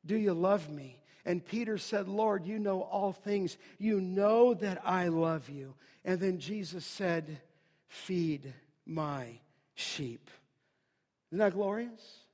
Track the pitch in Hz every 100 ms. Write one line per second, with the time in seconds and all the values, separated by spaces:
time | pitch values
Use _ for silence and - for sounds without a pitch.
0 | 156 220 208 170 185 202 151 147 135 123
1 | _ - - 175 175 220 220 208 - 208
2 | 190 202 220 196 170 214 208 190 - 196
3 | 196 - 208 202 180 - - - 214 202
4 | 185 190 208 226 247 202 208 180 - 185
5 | 175 165 165 160 123 143 135 - - _
6 | - 185 190 180 139 214 170 175 - -
7 | 185 170 156 151 - _ _ _ _ -
8 | - 180 165 143 135 123 _ _ - 160
9 | 151 139 120 117 _ _ _ - - -
10 | 131 117 - - _ _ _ _ _ _
11 | _ _ _ 170 208 185 202 208 240 226
12 | - - _